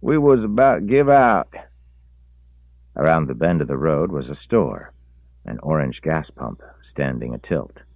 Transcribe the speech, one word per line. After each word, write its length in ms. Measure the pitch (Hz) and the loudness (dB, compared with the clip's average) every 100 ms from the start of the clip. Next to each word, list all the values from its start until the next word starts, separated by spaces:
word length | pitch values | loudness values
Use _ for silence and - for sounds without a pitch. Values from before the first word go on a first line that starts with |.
We 180 | - 151 | 0 2
was 240 | 147 135 | 4 4
about 420 | 110 104 135 110 101 | 2 2 2 2 2
give 220 | 131 143 | 2 4
out. 460 | 139 123 104 - - - _ _ _ _ _ _ _ _ _ _ _ _ - | 6 6 2 -2 -10 -20 _ _ _ _ _ _ _ _ _ _ _ _ -4
Around 320 | 76 80 76 | 0 0 0
the 60 | |
bend 260 | 60 80 85 | -2 0 0
of 80 | 69 | -2
the 80 | 67 | -2
road 340 | 78 73 85 | 0 0 -2
was 180 | 80 67 | -4 -10
a 60 | |
store, 580 | 73 - 117 80 50 - _ _ _ _ _ | -14 -4 -2 0 -4 -14 _ _ _ _ _
an 140 | - 60 | -14 -12
orange 380 | - 78 69 62 | -4 -2 -2 -6
gas 280 | 78 80 76 | -4 -4 -6
pump 320 | - 60 50 - - | -12 -12 -12 -18 -20
standing 520 | _ - 69 64 62 | _ -8 -6 -6 -8
atilt. 440 | 58 - 82 50 - - | -12 -6 -6 -6 -16 -20